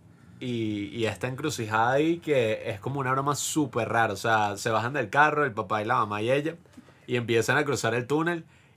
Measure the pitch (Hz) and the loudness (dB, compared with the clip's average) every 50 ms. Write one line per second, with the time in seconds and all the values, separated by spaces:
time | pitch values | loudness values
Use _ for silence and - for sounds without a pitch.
0 | - - - - - - - - 131 123 120 117 113 107 104 101 101 - - 117 | -20 -20 -20 -20 -20 -20 -16 -10 -6 -4 -4 -2 -2 -2 -2 -4 -6 -6 -6 -4
1 | 110 107 104 - - 127 131 127 151 151 - - 113 107 110 110 113 120 135 143 | -2 -2 -2 -4 -6 -6 -6 -4 -6 -6 -4 -6 -6 -2 0 2 2 2 2 2
2 | 156 165 170 170 - 156 143 127 113 110 110 - - 113 101 101 - 123 139 143 | 2 2 0 -2 0 0 2 2 2 2 0 -2 -4 -8 -8 -6 -6 -6 -4 -2
3 | 131 127 131 139 139 143 143 - - - - 156 147 117 - 120 113 107 113 117 | 0 0 0 0 0 0 -2 -2 -2 -4 0 -2 -2 0 0 -2 -2 0 2 2
4 | 113 107 98 98 - 117 113 110 107 101 101 98 - 120 110 107 113 123 143 143 | 2 2 0 -2 0 2 2 4 2 2 0 -2 -2 0 0 0 0 0 -2 -2
5 | 117 95 - 139 151 151 151 147 147 131 101 110 107 92 110 107 107 113 127 127 | -4 0 4 4 4 4 4 2 0 0 0 -4 -4 -2 -2 -2 0 0 0 0
6 | 110 101 104 104 110 120 135 147 151 160 170 - - - - - - - - _ | 0 0 -2 -2 0 2 2 2 0 -2 -6 -10 -16 -20 -20 -20 -20 -20 -20 _
7 | _ - 120 120 117 110 117 113 110 - 127 147 151 143 127 107 - 113 113 123 | _ -4 -4 -2 0 2 2 2 4 4 4 4 4 2 0 0 0 0 0 0
8 | 123 117 143 156 165 175 175 165 165 - - - _ _ _ | 0 0 0 0 0 0 -2 -4 -6 -12 -20 -20 _ _ _